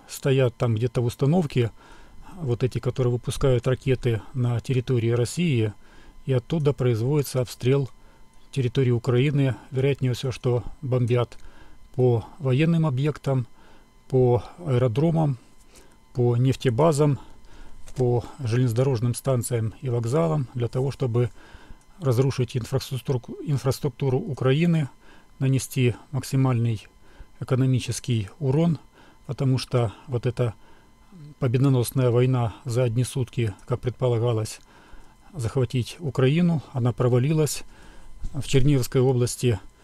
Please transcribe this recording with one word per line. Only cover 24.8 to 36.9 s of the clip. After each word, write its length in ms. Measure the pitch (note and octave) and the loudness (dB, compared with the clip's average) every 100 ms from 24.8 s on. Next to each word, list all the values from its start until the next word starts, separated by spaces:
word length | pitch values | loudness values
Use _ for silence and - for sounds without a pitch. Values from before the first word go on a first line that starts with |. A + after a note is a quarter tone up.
| C3 - - - - - | 0 -8 -20 -20 -20 -2
нанести 540 | C3+ C3 - C3+ B2 - - | 0 0 -2 0 0 0 -6
максимальный 760 | C3+ - C3+ C3 A#2 A#2 G#2+ - - - - - - | -8 -2 2 2 2 0 -2 -8 -20 -20 -20 -20 -14
экономический 880 | - B2+ C3 B2 - - - A#2 G2 - | -2 2 2 2 -2 -6 -2 -2 -2 -4
урон, 400 | C3+ C#3+ E3+ D#3 - - - - - | 0 2 2 0 -6 -20 -20 -16 -10
потому 300 | B2 C3+ B2+ | -2 0 0
что 340 | - B2+ A#2 - - | 0 0 0 -4 -6
вот 220 | B2 B2+ | -4 -2
эта 260 | - A#2+ - - - - - - F#3 D3 - | -2 -4 -4 -16 -20 -20 -20 -20 -20 -20 -4
победоносная 720 | C3 B2 C#3 C3 A2+ C3+ B2+ | 0 2 4 4 2 0 2
война 420 | A#2+ B2+ B2+ A2+ - | 4 2 2 -2 -4
за 200 | B2+ A#2 | -4 -2
одни 200 | B2 A2+ | 0 0
сутки, 520 | B2 C#3 A#2+ - A2+ - - | -2 -4 -4 -2 -4 -4 -6
как 140 | B2 | -4
предполагалось, 800 | B2 - B2+ A#2 A#2+ A2 G#2+ - - - - - - - - | -4 -2 0 2 0 0 -4 -10 -20 -20 -20 -20 -20 -20 -16
захватить 640 | E3 A2+ C#3 A#2+ B2+ A2+ - | -8 -4 -2 0 -2 -4 -8
Украину, 600 | C#3+ - C3 D#3+ F3 D#3 - | -6 2 2 4 2 0 -4
она 200 | B2+ A#2+ | -2 0